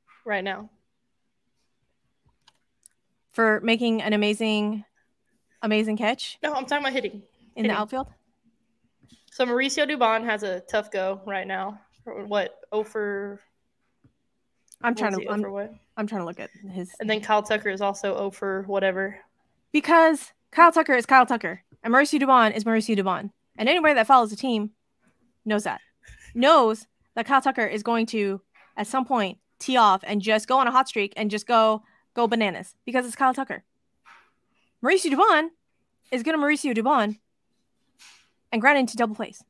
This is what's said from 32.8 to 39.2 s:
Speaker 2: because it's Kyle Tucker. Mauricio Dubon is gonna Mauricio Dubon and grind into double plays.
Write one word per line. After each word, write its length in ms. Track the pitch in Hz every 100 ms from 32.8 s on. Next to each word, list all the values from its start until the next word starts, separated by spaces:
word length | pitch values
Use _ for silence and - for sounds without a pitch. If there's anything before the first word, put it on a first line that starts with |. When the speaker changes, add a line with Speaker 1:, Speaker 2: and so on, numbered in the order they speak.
| -
Speaker 2:
because 200 | 254 247
it's 120 | 226
Kyle 160 | 262
Tucker. 300 | 254 262 - - _ _ _ _ - _ _ _ _ _ _
Mauricio 280 | 247 370 330
Dubon 360 | 269 415 320 330 - _ _ _ _ -
is 140 | 254
gonna 140 | 233 320
Mauricio 360 | 285 294 277
Dubon 460 | 226 226 254 208 214 _ _ _ _ _ _ _ _ - _ _ _ _
and 80 | 233
grind 180 | 247 285
into 160 | 247 226
double 180 | 233
plays. 280 | 214